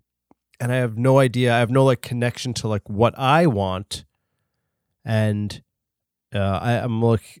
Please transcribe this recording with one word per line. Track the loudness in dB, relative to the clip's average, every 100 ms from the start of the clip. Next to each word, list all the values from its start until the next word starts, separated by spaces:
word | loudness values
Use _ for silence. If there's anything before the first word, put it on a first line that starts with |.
| _ _ _ _ _ -8
And | -4
I | -2
have | -2 0
no | 4 4
idea. | 4 2 2
I | 2
have | 2
no, | 4
like, | 2 2
connection | -4 -4 -4 -4 -8
to, | -6 -4
like, | -4 -4
what | 0 0 0
I | 0 2 2
want. | 0 -2 -6 -10 -14 -16 _ _ _ _ _ _ _ _ _
And, | -4 0 0 -2 -6 -10 _ _ _ _ _ _ _
uh, | -4 -2 -2
I, | -2 -2
I'm, | -2 0
like, | 0 0 -2 -16